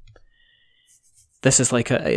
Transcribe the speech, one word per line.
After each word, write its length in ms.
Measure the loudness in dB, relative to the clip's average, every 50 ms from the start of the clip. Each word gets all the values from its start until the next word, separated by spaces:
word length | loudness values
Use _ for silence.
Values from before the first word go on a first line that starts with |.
| -20 -20 -20 -20 -20 _ _ _ _ _ _ _ _ _ _ _ _ -20 -20 _ _ _ _ -20 -20 _ _ _ 0
this 160 | 0 2 2
is 120 | 2 0
like 200 | 0 -2 0 -2
a, 180 | -2 -2 -2 -2 0